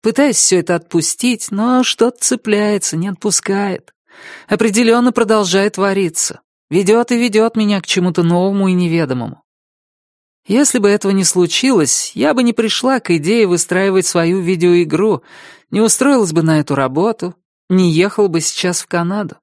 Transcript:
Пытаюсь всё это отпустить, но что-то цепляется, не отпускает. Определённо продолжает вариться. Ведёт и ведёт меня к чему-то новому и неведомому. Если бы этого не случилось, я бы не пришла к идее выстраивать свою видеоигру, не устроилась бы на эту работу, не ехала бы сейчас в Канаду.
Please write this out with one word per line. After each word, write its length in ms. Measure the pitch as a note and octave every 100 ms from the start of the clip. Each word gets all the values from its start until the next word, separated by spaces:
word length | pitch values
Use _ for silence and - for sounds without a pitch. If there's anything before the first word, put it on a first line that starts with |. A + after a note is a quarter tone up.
Пытаюсь 320 | A3+ B3 C#4+ G#3+
всё 220 | - F3+
это 160 | D#3+
отпустить, 760 | F3 - E3+ D#3 - B3 A3+ -
но 320 | G3+ A#3 B3+
что-то 360 | B3 - A#3 -
цепляется, 760 | - B3 A3 G#3 G#3 G3+ - D#3+
не 100 | F#3+
отпускает. 840 | F#3 G#3+ - - G3 G3+ F#3 _ _ _ - - - -
Определённо 640 | F3 A3 G#3 A#3 A#3 B3
продолжает 640 | B3 A3 A3 F#3 F#3+ G3+ G3
вариться. 640 | G3 G3 F3+ D#3+ - - _ _ _
Ведёт 420 | E3 F#3+ A3+ A#3
и 60 | A#3+
ведёт 400 | A#3+ G#3 A3+ A3
меня 240 | G#3 G3+
к 60 | -
чему-то 360 | - F3+ E3+
новому 460 | E3+ F3 F#3+ G3 F#3+
и 60 |
неведомому. 680 | F3+ F3 E3 D3 B2+ A#2 - _ _ _ _ _ _ _ _ _ _ -
Если 320 | A3 C#4+ B3+
бы 120 | G3+
этого 220 | G#3 G3
не 120 | G3
случилось, 880 | F3+ F3+ F3 - C4 A3+ C#3+ - -
я 200 | - C#4
бы 80 | C4
не 100 | A#3+
пришла 480 | A3+ A3 - B3+ C4
к 120 | A#3+
идее 340 | E3+ D3+ A#3 G3+
выстраивать 580 | F3 - F3+ G3 F#3+
свою 380 | F3+ F3 E3 F#3+
видеоигру, 800 | E3+ F3+ F3 F3 D#3+ D3+ G#3+ E3+ _ - - - _
не 100 | G3+
устроилась 540 | A3 - C4+ C4+ F#3+
бы 80 | D#3+
на 180 | D#3+ D#3
эту 140 | D3
работу, 600 | C#3 C3 C3+ G#3 A3+ F3+ - _ _ _
не 200 | F#3 F3+
ехала 380 | D#3 G3 G#3 G3+
бы 140 | E3
сейчас 400 | D#3 - F3+ F3
в 40 | -
Канаду. 500 | F3 E3+ G3+ F3+ -